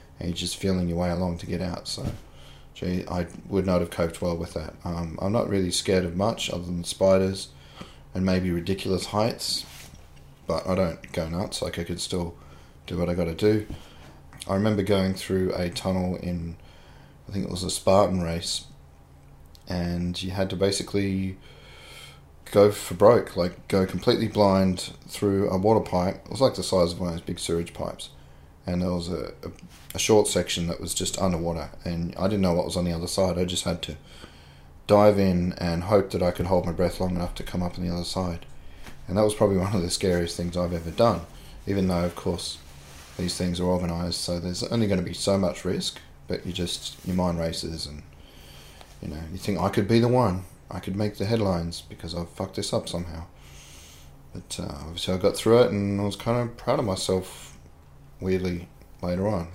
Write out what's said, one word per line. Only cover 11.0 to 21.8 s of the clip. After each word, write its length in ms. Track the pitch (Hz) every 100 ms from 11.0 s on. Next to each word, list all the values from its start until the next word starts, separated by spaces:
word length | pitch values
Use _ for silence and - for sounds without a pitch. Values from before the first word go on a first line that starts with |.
| -
go 160 | - 80
nuts. 340 | 85 - -
Like, 160 | 87 87
I 60 |
could 160 | 85 85
still 360 | - 92 87 - - - - - -
do 120 | 87
what 100 | 87
I 60 |
gotta 200 | 87 85
do. 320 | 82 107 107 104 - - - - - - - -
I 60 |
remember 280 | 95 110 101
going 320 | 95 98 92
through 380 | 95 - 95 92
a 160 | 90 87
tunnel 460 | - 95 92 90 90
in, 400 | 90 87 85 82 - - - - - - -
I 40 |
think 120 | 98
it 60 | 87
was 120 | 90
a 80 | 92
Spartan 500 | - - 95 92 92
race, 440 | 82 85 - - - - - - - - - - - - -
and 520 | 87 87 87 87 87
you 120 | 92
had 180 | 98 95
to 60 | 92
basically 800 | 98 98 - 101 98 95 95 95 - - - -